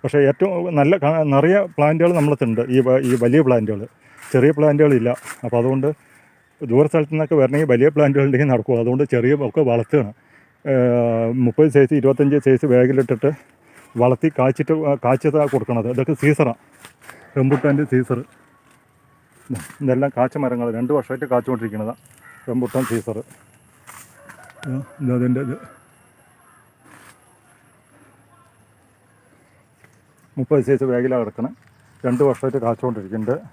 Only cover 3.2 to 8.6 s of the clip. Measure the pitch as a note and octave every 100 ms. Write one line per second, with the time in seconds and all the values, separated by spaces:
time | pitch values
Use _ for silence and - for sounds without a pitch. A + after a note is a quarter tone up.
3.2 | A#2+ C#3+ C3 B2 G#2+ G#2 A2+ _ _ -
4.2 | - C3+ C3+ D3 D3+ D3 D3+ C3 A#2 B2
5.2 | - - A#2 A#2+ B2 C3+ C#3 D3+ _ _
6.2 | _ _ _ _ C#3 A#2+ D3+ E3 D3 D#3
7.2 | D#3 D#3 C3 C#3+ D3+ A#2+ C#3+ D3 D3 C#3
8.2 | C#3 B2+ C#3+ B2